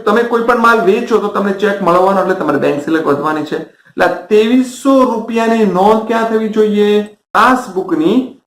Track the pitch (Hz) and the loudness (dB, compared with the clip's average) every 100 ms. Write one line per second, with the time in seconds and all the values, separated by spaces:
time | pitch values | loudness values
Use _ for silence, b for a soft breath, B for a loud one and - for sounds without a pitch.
0 | 214 226 233 233 - 226 233 226 180 226 | -2 0 0 -2 0 2 2 2 2 0
1 | - 220 202 196 202 190 202 196 170 180 | 0 -2 -2 -2 -4 -2 -2 -2 0 2
2 | 190 196 156 180 151 139 143 143 - 160 | 2 2 0 -2 -2 -2 0 -2 -2 -2
3 | 147 139 156 156 - 156 - _ _ - | 0 -2 -2 -4 -6 -8 -10 _ _ -2
4 | 180 - - 214 220 254 247 - 277 269 | -2 -2 0 2 4 2 0 -2 0 2
5 | 240 220 202 226 226 226 208 180 208 220 | 2 -2 -4 -2 0 2 0 2 2 2
6 | 220 226 226 220 220 214 214 208 208 208 | 0 -2 -2 -2 -2 0 0 2 2 0
7 | 208 - _ 190 240 254 - 180 185 156 | -2 -10 _ 0 2 2 -2 -6 -4 0
8 | 165 240 254 - | 2 0 -2 -8